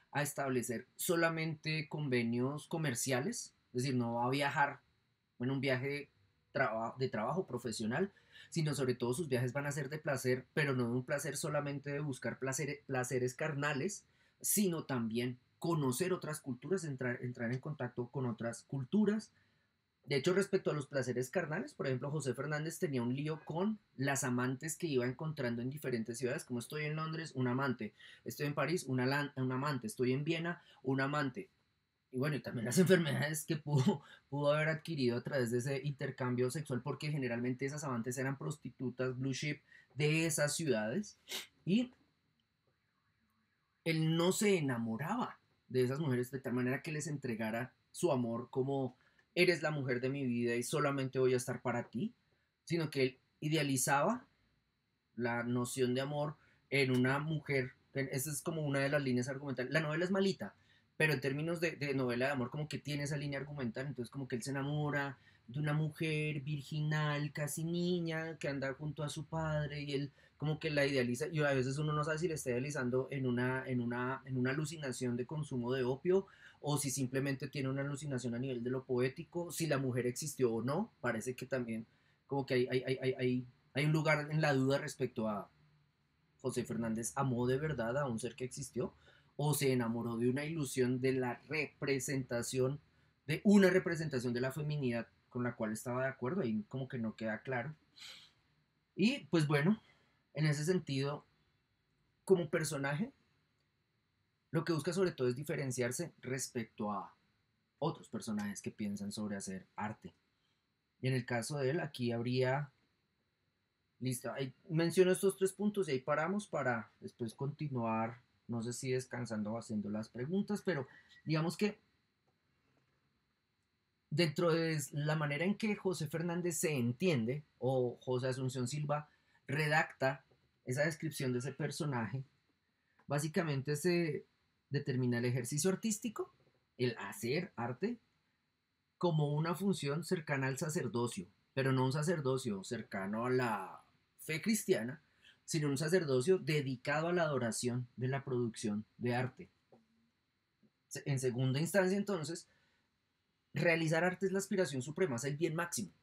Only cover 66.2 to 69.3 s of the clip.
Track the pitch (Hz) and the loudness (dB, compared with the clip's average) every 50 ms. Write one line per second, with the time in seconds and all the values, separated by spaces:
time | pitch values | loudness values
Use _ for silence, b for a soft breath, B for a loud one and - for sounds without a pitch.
66.2 | 151 151 151 147 131 151 151 143 131 - 156 151 151 151 151 151 151 147 147 147 | 0 0 -2 -4 -4 -4 -4 -4 -4 -6 -4 -2 0 0 2 2 2 0 0 0
67.2 | 147 147 - - 151 147 - - 160 165 170 175 175 175 180 175 170 165 160 160 | -2 -4 -4 -4 -4 -4 -4 -4 -2 -2 0 0 2 2 2 2 0 -2 -2 -4
68.2 | 160 165 160 151 - 151 139 139 131 135 131 131 151 151 143 - 151 143 - 160 | -4 -6 -8 -4 -4 -4 -2 -2 -2 -4 -6 -4 -6 -8 -4 -4 -4 -4 -4 -6
69.2 | 147 - | -8 -6